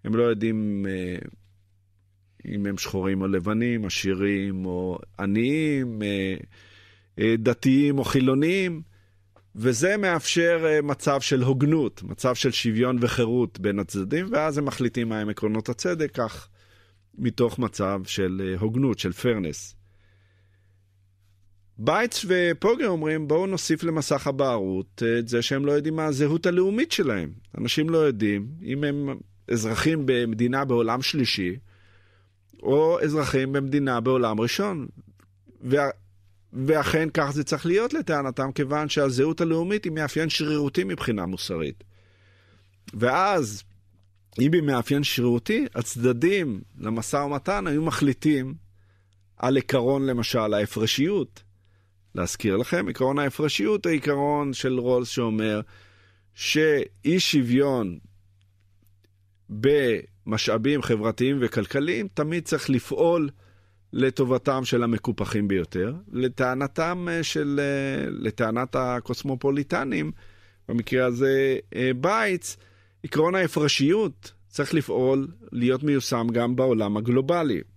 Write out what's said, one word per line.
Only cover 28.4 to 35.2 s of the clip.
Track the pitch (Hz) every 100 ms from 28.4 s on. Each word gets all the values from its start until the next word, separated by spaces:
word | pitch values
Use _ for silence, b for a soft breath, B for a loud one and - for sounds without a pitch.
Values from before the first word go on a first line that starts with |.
| 110 160
אם | 180 139
הם | 147 143 139 135 - - -
אזרחים | 117 110 110 156 160 131
במדינה | 123 120 110 120 135
בעולם | 139 120 113 123
שלישי, | 131 160 120 - 90 92 b b b b b b b b _ -
או | - 143 160 175
אזרחים | 156 156 131 135 135
במדינה | 139 135 143 135 120
בעולם | 120 131 117 107
ראשון. | 117 - 202 170 117 - - _